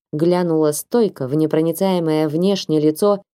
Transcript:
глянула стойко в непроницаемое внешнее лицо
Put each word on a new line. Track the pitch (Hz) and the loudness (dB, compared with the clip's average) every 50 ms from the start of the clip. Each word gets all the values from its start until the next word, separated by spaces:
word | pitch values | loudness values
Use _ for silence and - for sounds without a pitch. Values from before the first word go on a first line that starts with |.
| _ _ | _ _
глянула | - 151 165 175 180 180 180 170 160 156 156 151 | -4 0 0 2 2 2 0 0 0 2 2 0
стойко | 147 - - - - 240 220 180 - - 135 123 | 0 -2 -6 -2 0 0 0 0 -2 -6 -6 -2
в | 143 | 0
непроницаемое | 156 156 151 160 160 160 165 160 - 196 190 185 175 165 156 156 156 156 151 | 0 0 2 0 0 0 0 -2 0 0 0 0 0 0 0 0 0 0 -2
внешнее | 147 165 180 196 196 190 - - 156 151 | -2 0 0 0 0 -2 -2 -2 0 2
лицо | 151 156 156 - 208 208 202 196 - _ | 2 0 0 2 0 0 0 0 -4 _